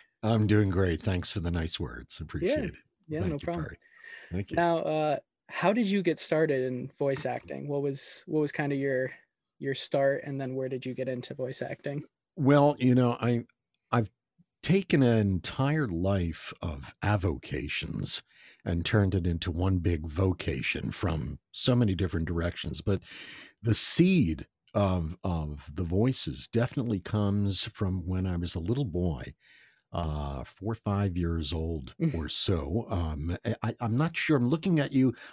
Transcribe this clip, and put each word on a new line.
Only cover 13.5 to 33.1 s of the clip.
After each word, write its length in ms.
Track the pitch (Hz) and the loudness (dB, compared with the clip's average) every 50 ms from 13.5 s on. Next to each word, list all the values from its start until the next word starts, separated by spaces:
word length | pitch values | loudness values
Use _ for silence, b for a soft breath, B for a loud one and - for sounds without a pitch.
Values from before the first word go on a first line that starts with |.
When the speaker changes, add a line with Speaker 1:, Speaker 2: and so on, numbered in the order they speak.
| _ _ _ _ _ _ _ - | _ _ _ _ _ _ _ 0
Speaker 1:
I've 180 | 117 117 107 - _ _ _ _ _ _ _ _ _ - - | 0 0 0 0 _ _ _ _ _ _ _ _ _ -8 0
taken 400 | - 185 196 190 - 180 143 131 | 2 2 2 4 2 4 4 6
an 140 | 120 117 | 6 6
entire 720 | 110 104 98 95 82 - - - - 135 143 156 160 139 104 | 6 4 4 2 0 -2 -6 -2 0 0 2 2 0 0 -2
life 640 | 85 82 90 98 101 95 87 82 80 - - - - - | -2 0 0 2 2 2 0 -2 -4 -6 -12 -14 -12 -8
of 320 | - 85 73 71 69 - - - - | -6 -6 -6 -8 -12 -14 -12 -4 0
avocations 1200 | 101 107 95 90 90 67 67 - - 76 71 71 73 - - - - - - - - - - b b b b b b b b b | 0 2 2 2 0 -2 -2 -6 -6 -6 -6 -4 -4 -6 -6 -6 -6 -6 -6 -4 -4 -4 -4 b b b b b b b b b
and 220 | - 85 85 82 | -2 -2 -2 0
turned 280 | - 110 107 98 92 95 | 2 4 4 4 4 2
it 140 | 92 82 | 2 0
into 240 | 87 85 80 - 92 | 0 0 0 -2 -4
one 280 | 76 85 92 95 92 90 | -2 0 2 2 2 2
big 260 | 82 90 82 76 78 | 2 2 0 0 -2
vocation 840 | 78 76 92 98 92 85 - - - 69 65 - - - - - - | -4 0 2 2 2 2 0 -2 -4 -4 -4 -4 -4 -4 -4 -6 -6
from 480 | - - 104 85 82 73 62 - 69 - _ _ | -6 -2 -2 -2 -2 -2 -4 -6 -8 -12 _ _
so 240 | - - - 131 123 | -8 -2 0 2 4
many 200 | 123 117 101 92 | 4 4 4 2
different 320 | 82 95 85 92 82 80 | 0 0 -2 0 -2 -2
directions. 520 | 85 85 82 85 87 - - - 78 - - | 0 -2 0 -2 -2 -4 -4 -6 -6 -6 -4
But 220 | - 104 98 90 B B B B B B B B B B B B | 0 0 0 0 B B B B B B B B B B B B
the 120 | 104 117 110 | 0 2 2
seed 760 | - - - - - 180 190 190 165 101 80 78 - - _ _ _ _ _ - | 4 4 4 4 6 6 6 6 6 4 2 0 -4 -8 _ _ _ _ _ 0
of, 440 | 104 101 95 92 90 80 80 82 _ | 2 2 2 2 0 -2 -4 -6 _
of 480 | - 95 87 80 76 76 73 73 - 76 73 | -2 -2 0 0 -2 -4 -6 -10 -12 -12 -6
the 100 | 95 87 | -4 -2
voices 640 | 82 90 98 117 131 127 - - 78 65 67 - | 0 2 2 2 2 0 -2 -4 -6 -6 -8 -12
definitely 540 | - - 113 120 - - 139 117 117 104 92 | -4 -2 0 0 0 -2 -4 -2 -2 -2 -4
comes 640 | - - 107 104 104 101 101 104 101 98 95 - - - - | -4 -2 0 2 2 2 2 2 0 0 0 -2 -4 -6 -4
from 320 | - 104 90 92 90 82 | -4 -2 -2 -2 -2 -2
when 180 | 90 92 92 92 | -2 -2 -2 -2
I 120 | 92 87 | -2 -2
was 180 | 85 87 85 - | -2 -4 -4 -4
a 40 | 87 | -4
little 260 | 82 101 123 143 139 | -2 -2 -2 -2 -2
boy, 480 | 90 78 87 90 87 71 62 - - - b b b b b b b b b b _ | -2 0 0 0 0 0 -2 -6 -12 -14 b b b b b b b b b b _
uh, 520 | - 85 85 78 76 73 71 71 69 64 60 | -6 -4 -2 -2 -2 -4 -4 -4 -6 -8 -10
four 280 | - - - 95 110 113 | -12 -14 -8 -6 -6 -6
or 20 | |
five 420 | - - 104 101 101 101 95 87 | -4 -2 -2 0 2 2 0 0
years 340 | 87 85 85 82 82 80 - | 0 0 0 0 0 -2 -2
old 420 | 85 80 80 82 82 73 65 - - - | -4 -4 -2 -4 -4 -6 -8 -10 -4 -2
Speaker 2:
<laughs> 140 | 165 156 131 | -2 0 0
Speaker 1:
or 160 | 80 73 - | -2 -4 -2
so. 580 | - - - 101 92 78 69 71 92 117 - - | -2 0 2 2 0 0 0 -2 -2 -4 -2 -2
Um, 480 | 113 87 82 78 | -2 -2 0 -2